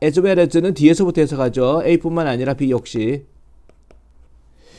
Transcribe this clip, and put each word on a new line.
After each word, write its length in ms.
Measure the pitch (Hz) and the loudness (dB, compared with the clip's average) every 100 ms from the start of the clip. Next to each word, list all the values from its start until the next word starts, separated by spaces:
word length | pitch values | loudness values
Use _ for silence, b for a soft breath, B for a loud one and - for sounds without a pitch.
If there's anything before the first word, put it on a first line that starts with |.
as 180 | 151 156 | -2 2
well 200 | 190 180 | 2 2
as는 340 | 170 170 185 | 2 0 0
뒤에서부터 480 | 151 147 165 180 160 | 2 4 4 0 0
해석하죠. 600 | 147 139 127 123 127 160 151 | -2 -2 -2 0 0 0 0
A뿐만 420 | 170 165 165 151 | 0 0 -2 -2
아니라 280 | 123 127 131 | -2 -4 -2
B 160 | 135 | -2
역시. 540 | 120 - 117 110 139 - _ _ - - _ _ - _ - - - _ b b | -2 -4 -4 -4 -6 -10 _ _ -20 -20 _ _ -20 _ -20 -20 -20 _ b b